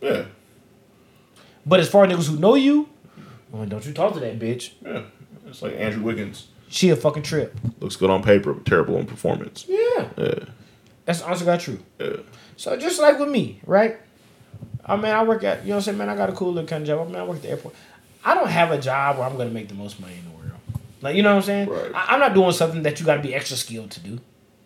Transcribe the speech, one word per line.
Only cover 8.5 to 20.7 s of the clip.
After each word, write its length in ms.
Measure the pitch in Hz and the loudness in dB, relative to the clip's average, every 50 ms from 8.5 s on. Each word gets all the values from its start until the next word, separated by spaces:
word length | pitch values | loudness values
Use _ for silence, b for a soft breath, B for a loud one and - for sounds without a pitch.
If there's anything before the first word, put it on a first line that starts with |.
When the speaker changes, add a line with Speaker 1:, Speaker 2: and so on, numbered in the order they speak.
| 69 | -4
Speaker 1:
but 120 | - - | -4 0
terrible 320 | - 92 85 71 - - - | 2 4 4 4 2 0 -2
in 80 | - - | -4 -4
performance. 580 | - - - - - - - - - - - 370 | -8 -4 -2 -2 -2 -2 -4 -10 -14 -14 -8 -2
Speaker 2:
Yeah. 420 | 381 427 466 480 494 415 - - - - | 0 0 2 2 0 0 -2 -4 -6 -4
Speaker 1:
Yeah. 160 | - - - - - - - b b b b b b b b _ _ | -2 -2 -2 -4 -6 -10 -16 b b b b b b b b _ _
Speaker 2:
That's 140 | - 170 165 | -4 -4 -4
the 60 | - | -2
honest 140 | 165 180 175 | -4 -4 -2
to 40 | 175 | 0
God 140 | 175 175 170 | 0 0 0
truth. 240 | - 147 123 - - _ _ - | 0 -6 -10 -10 -12 _ _ -10
Speaker 1:
Yeah. 180 | - - - - - - B B B B B B | -8 -6 -8 -8 -10 -16 B B B B B B
Speaker 2:
So 180 | - - - 247 | -8 -6 -4 -4
just 220 | 285 349 349 - | -2 -2 0 4
like 180 | 302 294 285 269 | 6 6 6 6
with 100 | 285 294 | 4 0
me, 320 | 285 226 147 113 98 - - | 0 0 0 -2 -4 -10 -4
right? 320 | - 180 196 220 220 220 - - _ _ b b b b b b b b - - - - - - - | 2 2 4 4 2 0 -6 -14 _ _ b b b b b b b b -20 -16 -14 -14 -10 -6 -4
I 80 | 196 | -2
mean, 100 | 208 214 214 214 | -2 0 0 0
I 100 | 220 226 | 2 2
work 200 | 226 226 220 196 | 2 2 2 0
at, 200 | 196 185 - - | -2 -2 -2 -4
you 60 | 190 | -4
know 60 | 202 | -4
what 20 | 202 | -2
I'm 40 | 196 | -2
saying, 140 | 208 202 208 | -2 -4 -4
man, 120 | 208 208 | -4 -4
I 60 | 208 | -4
got 140 | 202 196 190 | -2 -2 -2
a 40 | 185 | -2
cool 180 | - 190 180 175 | -2 -2 -2 -2
little 140 | 170 160 156 | -2 -4 -4
kind 140 | 165 151 151 | -6 -6 -2
of 40 | 147 | -2
job. 120 | 151 160 | -2 -2
I 40 | 165 | -2
mean, 100 | 170 180 | -4 -8
I 80 | 180 180 | -8 -8
work 140 | 180 175 151 | -8 -8 -8
at 40 | 143 | -8
the 60 | - | -8
airport. 240 | 139 139 - - - b b b b b b _ _ _ - | -8 -8 -10 -12 -18 b b b b b b _ _ _ 0
I 100 | - 330 | 2 2
don't 120 | 370 311 190 | 2 2 2
have 220 | 165 170 170 165 | 2 2 2 2
a 60 | 156 143 | 2 0
job 380 | 131 131 131 139 139 143 139 131 | -2 -2 -2 0 0 0 0 0
where 100 | 127 131 | -2 -4
I'm 100 | 139 131 | -4 -4
gonna 120 | 123 117 | -6 -6
make 160 | 113 110 107 101 | -6 -8 -10 -10
the 60 | 101 | -12
most 240 | 98 101 104 - - | -12 -14 -14 -14 -16
money 140 | 92 90 90 | -16 -18 -16
in 80 | 87 87 85 | -18 -18 -18
the 60 | 165 - | -18 -16
world. 220 | - - - - - - | -14 -14 -14 -14 -12 -14